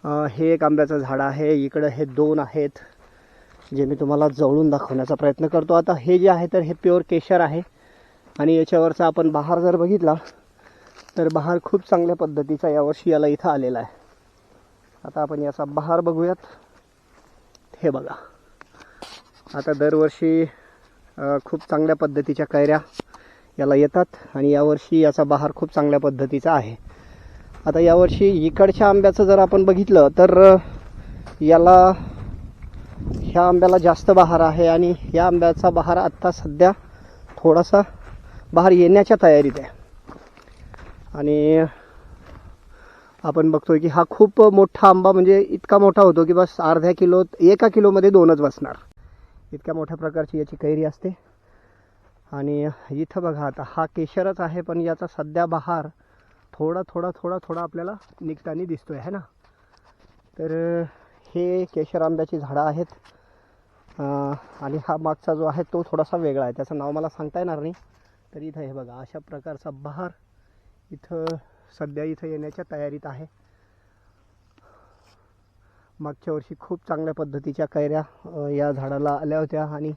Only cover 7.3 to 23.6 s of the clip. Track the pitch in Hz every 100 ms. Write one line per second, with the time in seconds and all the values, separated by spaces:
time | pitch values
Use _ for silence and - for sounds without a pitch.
7.3 | 180 160 160 180 _ _ _ _ _ _
8.3 | - 151 165 160 170 160 160 165 156 160
9.3 | 151 147 170 175 170 175 202 165 160 -
10.3 | _ _ _ _ _ _ - - - 160
11.3 | 160 151 175 - 202 - 185 170 175 156
12.3 | 147 143 151 165 151 147 156 - 156 151
13.3 | 147 180 143 127 123 110 _ _ _ _
14.3 | _ _ _ _ _ _ _ - 147 147
15.3 | 151 143 - 143 147 151 170 170 160 175
16.3 | 180 - - _ _ _ _ _ _ _
17.3 | _ _ _ _ - 165 131 143 - -
18.3 | _ _ _ - _ - _ - - _
19.3 | _ _ 147 139 143 147 156 156 - 165
20.3 | 160 160 - _ _ _ _ _ - 139
21.3 | 143 - 160 - 151 156 156 151 143 147
22.3 | 143 151 147 147 151 - - - - _
23.3 | _ _ -